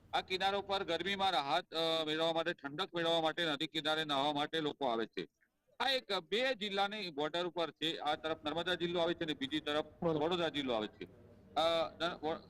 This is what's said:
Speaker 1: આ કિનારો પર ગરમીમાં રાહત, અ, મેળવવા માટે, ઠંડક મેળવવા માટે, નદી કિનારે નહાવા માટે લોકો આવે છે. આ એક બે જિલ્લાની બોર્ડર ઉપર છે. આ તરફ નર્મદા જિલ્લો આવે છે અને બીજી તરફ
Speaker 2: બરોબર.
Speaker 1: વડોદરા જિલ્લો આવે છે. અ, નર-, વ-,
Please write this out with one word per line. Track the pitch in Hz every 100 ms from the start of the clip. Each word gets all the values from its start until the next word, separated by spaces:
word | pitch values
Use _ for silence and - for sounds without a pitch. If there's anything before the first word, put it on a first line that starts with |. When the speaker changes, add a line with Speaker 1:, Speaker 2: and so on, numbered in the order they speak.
| -
Speaker 1:
આ | 170
કિનારો | 180 185 196 202
પર | 196 196
ગરમીમાં | 165 165 180 196 190
રાહત, | 170 139 170 -
અ, | 160 165 160
મેળવવા | 156 156 165
માટે, | 165 165
ઠંડક | 170 139 147 190
મેળવવા | 170 165 165
માટે, | 160 156
નદી | 165 139 156
કિનારે | 160 151 156
નહાવા | 156 139 147
માટે | 143 151 160
લોકો | 147 - 131
આવે | 113 110
છે. | - 82 _ _ _ _ -
આ | 247
એક | 262 254 190
બે | 156 208 262
જિલ્લાની | 226 208 196 196 214 180
બોર્ડર | 143 151 175 180
ઉપર | 170 156
છે. | - 160 156
આ | 147
તરફ | 156 160 160
નર્મદા | 147 160 175
જિલ્લો | 175 170 175
આવે | 170
છે | 170
અને | 160
બીજી | 143 131 151
તરફ | 147 151
Speaker 2:
બરોબર. | 156 - 170 156
Speaker 1:
વડોદરા | 160 175 160
જિલ્લો | 139 131
આવે | 113 107
છે. | - 90 - - - -
અ, | 151 165 165 151 -
નર-, | 165 - 151
વ-, | 165 -